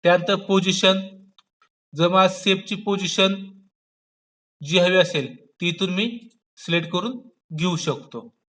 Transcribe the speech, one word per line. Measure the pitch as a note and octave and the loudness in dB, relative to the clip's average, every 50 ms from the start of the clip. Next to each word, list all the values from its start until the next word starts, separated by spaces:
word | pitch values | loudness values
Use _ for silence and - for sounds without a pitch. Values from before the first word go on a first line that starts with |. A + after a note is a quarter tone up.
त्यानंतर | - E3+ F3+ F3+ E3 - G3+ | 4 4 4 4 2 0 -2
पोझिशन, | F#3+ - - G3 F#3+ F#3 F#3+ F#3 - - F#3+ F#3+ G3 F#3+ - - - - _ _ _ _ _ _ _ _ _ _ _ _ _ - | -2 0 0 0 2 2 2 0 2 4 2 2 2 -4 -10 -16 -20 -20 _ _ _ _ _ _ _ _ _ _ _ _ _ -2
जर | C#3+ E3 F3 | 0 0 2
मला | F3+ F#3+ F#3+ F#3 | 4 4 4 4
शेपची | F#3 - - G3+ F#3+ F#3+ - - G#3 | 2 0 0 0 0 0 -2 -8 -10
पोझिशन | - - G3+ G3+ G3 F#3+ E3 - - F#3+ G3 G3 G3 - - - - _ _ _ _ _ _ _ _ _ _ _ _ _ _ _ _ _ _ _ _ | -6 -2 -4 -2 -2 -2 -4 0 0 0 0 0 -4 -8 -16 -20 -20 _ _ _ _ _ _ _ _ _ _ _ _ _ _ _ _ _ _ _ _
जी | D3 C#3+ E3+ F3+ | -6 0 2 4
हवी | F3 F3+ F#3 | 4 6 6
असेल, | F#3 E3+ - - D3+ C3 A#2+ - - _ _ _ _ | 4 4 4 0 -4 -4 -6 -10 -18 _ _ _ _
ती | F3 F3 | -4 -4
इथून | E3+ F3 F#3+ F#3 | -2 -2 -4 -4
मी | F3+ F#3+ G#3+ A#3+ A#3 A#3+ - - _ _ _ _ _ | -2 -2 -4 -4 -6 -10 -16 -20 _ _ _ _ _
सिलेक्ट | - - - E3+ E3+ E3 E3 | -16 -6 -2 -2 -2 -2 -2
करून | F3+ F3+ F#3 A#3+ C4 A#3+ - - _ _ _ _ D#3+ | -4 -4 -4 -4 -8 -10 -16 -20 _ _ _ _ -8
घेऊ | D3+ E3+ F3+ F3 | -4 -2 -2 -2
शकतो. | D#3+ - D#3+ C#3 C#3+ - - - A#2 A2 A#2 _ _ _ | -2 -4 -4 -6 -6 -8 -14 -16 -16 -16 -16 _ _ _